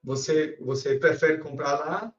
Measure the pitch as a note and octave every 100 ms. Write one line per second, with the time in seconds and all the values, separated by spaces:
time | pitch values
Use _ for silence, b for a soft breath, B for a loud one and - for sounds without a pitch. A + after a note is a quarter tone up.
0 | B2+ C3 - D#3 D3+ - B2+ C3 C#3 C3+
1 | D#3+ D3+ D#3+ D#3 D3 C3+ C#3+ C#3+ D3+ C#3+
2 | A3+